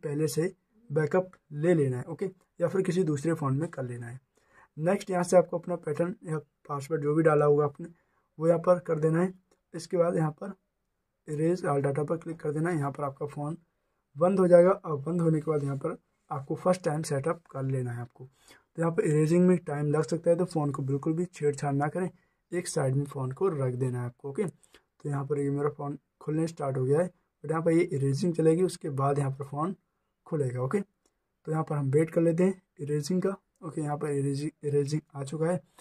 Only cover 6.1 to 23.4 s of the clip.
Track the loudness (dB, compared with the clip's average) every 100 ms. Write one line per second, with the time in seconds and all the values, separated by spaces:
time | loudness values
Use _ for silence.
6.1 | -4 -8 -8 -8 _ -10 -8 -4 -4 0
7.1 | 4 4 6 4 4 2 -4 -16 -16 _
8.1 | _ _ -2 2 2 4 2 2 0 2
9.1 | 2 0 -4 _ _ _ -14 -4 0 2
10.1 | 2 0 -4 -12 -14 _ _ _ _ _
11.1 | _ -8 -2 0 0 0 0 0 0 -2
12.1 | -4 -6 -8 -4 -2 -2 -2 -4 -4 -6
13.1 | -6 -10 -8 -8 -8 _ _ _ _ _
14.1 | 0 2 4 8 10 8 4 -2 -6 -2
15.1 | 0 2 2 0 -2 -2 -4 -6 -8 _
16.1 | _ -10 -10 -6 -2 0 0 0 -4 -2
17.1 | -2 -2 -4 _ -8 -4 -2 -4 -8 -12
18.1 | -16 -20 _ _ -20 _ -2 -2 2 2
19.1 | 4 4 6 6 4 0 -4 0 0 0
20.1 | 0 2 2 2 0 -2 -2 -2 -2 -2
21.1 | -2 -4 -2 -2 0 0 0 0 -2 -6
22.1 | -8 _ _ -8 -6 -4 -2 0 0 -2
23.1 | -6 -6 -2